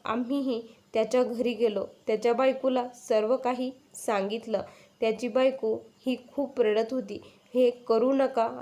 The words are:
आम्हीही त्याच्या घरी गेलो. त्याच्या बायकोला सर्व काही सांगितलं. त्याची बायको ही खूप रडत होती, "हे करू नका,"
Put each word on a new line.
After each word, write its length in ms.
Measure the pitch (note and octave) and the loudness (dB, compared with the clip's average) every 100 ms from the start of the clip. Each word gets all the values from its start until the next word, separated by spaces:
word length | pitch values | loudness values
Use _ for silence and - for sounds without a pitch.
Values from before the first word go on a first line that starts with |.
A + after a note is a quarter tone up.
आम्हीही 580 | - A#3 A#3+ C#4 C4 A#3 A3+ - _ | -6 -4 -2 -2 -2 -4 -8 -20 _
त्याच्या 280 | A3 A3 B3 | -2 2 2
घरी 300 | B3 A#3 A#3+ | 0 -2 -4
गेलो. 340 | G#3+ A#3 G3 - - - | 0 0 0 -6 -8 -4
त्याच्या 260 | G#3+ A#3 | 0 2
बायकोला 560 | A#3 C4 C4 C4 B3+ B3 | 2 2 2 0 0 -2
सर्व 480 | - - A3 G#3+ B3+ | -10 0 0 2 0
काही 340 | B3 B3 B3+ - _ | 0 -2 -6 -8 _
सांगितलं. 680 | - - G3+ G3 A3+ A3+ G3 - - - _ | -8 -2 -2 -2 -4 -4 -4 -4 -16 -20 _
त्याची 280 | A3+ A3 A#3+ | -2 0 0
बायको 460 | A#3+ C4 C4 A3 A3+ - _ C4 | 2 2 2 -2 -4 -8 _ -6
ही 100 | A#3+ - | -4 -6
खूप 280 | - C4+ - | -6 -4 0
रडत 320 | G#3+ G#3+ A3 | 2 2 0
होती, 280 | C4 G3 G3+ - _ _ | -4 -6 -12 -16 _ _
"हे 160 | B3 B3 | 2 2
करू 420 | A#3+ - A3+ B3+ | 2 0 2 4
नका," 360 | C4+ C4 A#3+ A3+ B3+ | 2 2 0 -2 -4